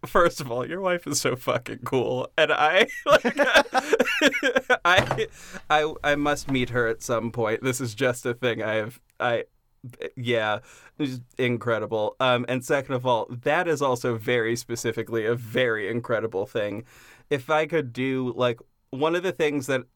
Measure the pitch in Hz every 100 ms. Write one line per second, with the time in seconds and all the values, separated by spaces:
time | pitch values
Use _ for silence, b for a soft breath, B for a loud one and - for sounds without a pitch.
0 | 139 202 170 - 123 117 127 170 190 175
1 | - 139 135 123 - 120 - 113 123 131
2 | 120 127 - - 151 151 151 180 226 -
3 | - 285 226 214 277 226 - 262 285 440
4 | - - 294 - 277 254 - 254 170 180
5 | 202 - 214 B B B B 151 156 156
6 | 143 147 147 143 - 135 120 120 113 117
7 | - 117 113 117 110 110 131 123 123 104
8 | 151 - 127 120 127 110 107 110 110 -
9 | _ _ 120 117 - _ _ _ 123 -
10 | - - 120 117 110 104 B B B _
11 | 147 131 123 - 127 120 120 110 107 113
12 | 107 - 131 123 120 127 123 147 131 131
13 | 127 120 - 123 143 156 175 147 139 123
14 | 127 113 110 123 113 120 - 117 120 113
15 | 113 113 110 120 113 127 123 110 101 117
16 | 113 117 110 95 104 117 104 104 - B
17 | B B B 143 127 156 160 165 127 117
18 | 131 131 127 - 123 117 - _ _ 127
19 | 156 170 185 - 156 147 131 135 -